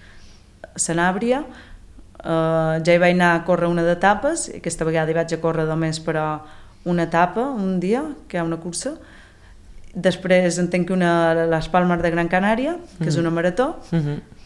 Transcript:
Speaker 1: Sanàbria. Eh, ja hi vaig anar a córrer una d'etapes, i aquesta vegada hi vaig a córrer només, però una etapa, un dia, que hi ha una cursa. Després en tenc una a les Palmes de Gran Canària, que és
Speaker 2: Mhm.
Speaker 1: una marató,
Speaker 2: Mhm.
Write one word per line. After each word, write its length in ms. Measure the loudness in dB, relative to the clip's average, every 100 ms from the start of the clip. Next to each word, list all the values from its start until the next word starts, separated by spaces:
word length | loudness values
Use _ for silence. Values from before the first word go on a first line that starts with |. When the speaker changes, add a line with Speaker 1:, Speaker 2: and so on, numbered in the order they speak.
| -20 -20 -20 -20 -20 -20 -14 -8
Speaker 1:
Sanàbria. 680 | -4 0 0 0 -2 -2 -4 -14 -20 -20 -20 -20 -20 -12
Eh, 580 | -4 0 0 0 0 0 2
ja 80 |
hi 40 | 4
vaig 120 | 4 4
anar 200 | 4 2
a 80 | 2
córrer 220 | 0 2
una 140 | 2
d'etapes, 680 | 0 2 2 2 0 -4 -6
i 40 | -8
aquesta 280 | -8 -4 -2
vegada 260 | 0 0
hi 20 | 0
vaig 160 | -2
a 60 | -2
córrer 240 | -2 0 -2
només, 320 | 0 -2 -4
però 380 | -4 -2 -4 -6 -12 -20 -20 -10 -2
una 180 | -2
etapa, 380 | 0 2 2 0
un 380 | -4 -4 -2 -2
dia, 240 | -2 -2 -4 -12 -8
que 100 | -6
hi 20 |
ha 40 |
una 140 | -4 -6
cursa. 360 | -8 -8 -8 -10 -16 -20 -20 -20 -20 -20 -20 -20 -14
Després 640 | -2 0 0 4 4 4 2
en 120 | 0
tenc 180 | 0 0
una 420 | 2 4 4 4
a 140 | 2 2
les 200 | 0 2
Palmes 320 | 2 2 2
de 100 | 0
Gran 180 | 0 0
Canària, 480 | 0 2 0 -2 -4 -10 -6
que 100 | -2
és 80 | 0
Speaker 2:
Mhm. 40 | 0
Speaker 1:
una 40 |
marató, 500 | 0 0 0 -2 -4 -4
Speaker 2:
Mhm. 300 | -2 -2 -6 -10 -20